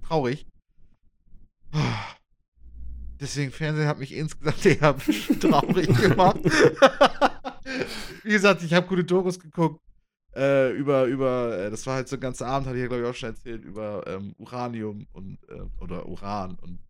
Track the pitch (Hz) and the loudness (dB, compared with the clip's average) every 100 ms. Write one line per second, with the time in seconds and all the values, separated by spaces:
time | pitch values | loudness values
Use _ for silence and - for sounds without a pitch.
0 | - 160 127 151 - _ _ _ - _ | 0 0 0 -4 -8 _ _ _ -20 _
1 | _ _ _ - - _ - 151 131 110 | _ _ _ -20 -20 _ -8 -2 -2 -4
2 | 98 - _ _ _ _ - - - - | -8 -16 _ _ _ _ -20 -14 -12 -10
3 | - - 139 139 139 - 156 151 151 147 | -12 -12 -8 -6 -6 -4 -4 0 0 -2
4 | 131 92 156 - 156 - 202 151 147 139 | -6 -8 -8 -4 -2 4 4 6 4 2
5 | - - - 269 359 - 226 180 156 120 | -2 -2 0 2 4 4 4 0 4 4
6 | 196 - 185 208 170 311 466 - 262 - | 6 6 4 4 2 6 4 8 4 8
7 | 285 - 285 - - - 269 269 - 214 | 4 4 0 0 -12 -12 -10 -6 -6 -8
8 | - - 220 214 202 175 170 170 180 185 | -12 -12 2 4 6 4 4 2 2 -2
9 | 175 180 185 180 156 160 165 156 _ _ | 2 2 2 -4 -10 0 0 -2 _ _
10 | _ _ _ - 139 139 131 104 139 135 | _ _ _ -2 2 4 2 0 2 4
11 | 131 131 135 127 120 101 101 107 - 131 | 4 2 0 0 -2 -2 -4 -6 -6 -6
12 | 127 127 127 127 120 135 131 127 123 123 | -4 -6 -6 -6 -4 -4 -4 -4 -4 -4
13 | 120 123 117 110 123 113 - 101 107 101 | -4 -6 -10 -10 -12 -14 -12 -10 -8 -8
14 | - 95 101 - 110 123 123 117 107 104 | -8 -10 -10 -14 -14 -8 -8 -6 -8 -10
15 | - - 95 95 _ 87 92 - 87 87 | -14 -14 -14 -16 _ -14 -10 -10 -8 -8
16 | 87 87 98 104 90 90 - 90 - | -10 -10 -8 -6 -8 -10 -10 -12 -14